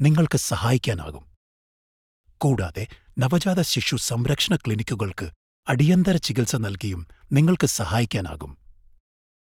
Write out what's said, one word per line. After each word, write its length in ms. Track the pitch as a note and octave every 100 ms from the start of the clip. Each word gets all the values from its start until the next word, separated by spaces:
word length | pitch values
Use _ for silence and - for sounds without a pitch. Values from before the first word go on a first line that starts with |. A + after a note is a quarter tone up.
നിങ്ങൾക്ക് 360 | C#3+ D#3 D#3+ C3+
സഹായിക്കാനാകും. 880 | - G#2 A2 B2+ - F#2+ D#2 C#2+ - _ _ _ _ _ _ _ _ _ _ _
കൂടാതെ 420 | D3 A#2 F2 G2 A2 - _ -
നവജാത 420 | B2+ F3 G3 F3+
ശിശു 340 | E3 C3 - C3
സംരക്ഷണ 560 | - A#2 B2 C#3+ - F3
ക്ലിനിക്കുകൾക്ക് 720 | - G#2+ - A2+ G2+ - F2 - _ _ -
അടിയന്തര 480 | B2 D3+ F#3 F3+ F#3
ചികിത്സ 380 | - A2+ A#2 B2
നൽകിയും 460 | G#2+ G2 G#2 F2+ E2 _ -
നിങ്ങൾക്ക് 360 | C#3 D#3+ F3+ C#3
സഹായിക്കാനാകും. 840 | - E2 A2 A#2 G#2+ F2 D#2 D2 C#2+ - - _ _ _ _ _ _ _